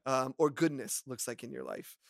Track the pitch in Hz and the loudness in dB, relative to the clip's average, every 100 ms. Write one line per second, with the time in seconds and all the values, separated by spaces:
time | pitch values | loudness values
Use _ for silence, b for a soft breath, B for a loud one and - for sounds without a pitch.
0 | 135 131 131 - 151 - 165 139 113 - | 0 2 2 4 2 4 2 2 -4 -6
1 | - 123 - 120 120 127 131 - - - | -6 -6 -6 -6 -8 -8 -8 -8 -10 -20
2 | b | b